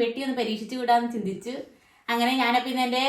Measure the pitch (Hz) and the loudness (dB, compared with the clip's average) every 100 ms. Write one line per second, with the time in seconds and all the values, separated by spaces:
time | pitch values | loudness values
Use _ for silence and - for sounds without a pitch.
0 | 233 254 269 247 226 214 220 254 240 240 | 0 0 -4 -2 -2 -4 -6 -4 2 2
1 | 240 233 190 190 233 277 - - _ _ | 2 -2 -4 -6 -8 -10 -12 -18 _ _
2 | - 233 240 262 240 247 262 254 247 254 | -2 2 2 2 4 2 2 0 0 2